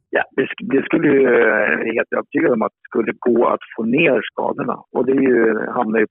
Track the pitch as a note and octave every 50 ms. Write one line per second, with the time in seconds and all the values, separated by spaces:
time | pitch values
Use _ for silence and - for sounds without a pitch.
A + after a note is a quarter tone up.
0 | _ _ - - - - _ - C3 - - - - - C3 C3+ - - - D#3
1 | E3 D3+ C#3 C#3 - - A#2+ A#2 A#2 A2+ G#2+ G#2+ - - - - - A2+ A2+ A#2
2 | - - - - A2 - - - D#3+ E3 B2+ A2 G#2+ G2+ - _ - - - A#2+
3 | A2+ G#2+ - - - B2 A#2 A#2 B2 D3 - - - - - - A2+ A2+ A#2 D3+
4 | E3+ D#3 B2+ A2 - - - - - - - - C#3 - - - - _ - -
5 | B2 B2+ C3+ C#3 C3+ C3 B2 - - A2+ A2 G#2+ - - - - A#3+ A3 - A2+
6 | G#2+ -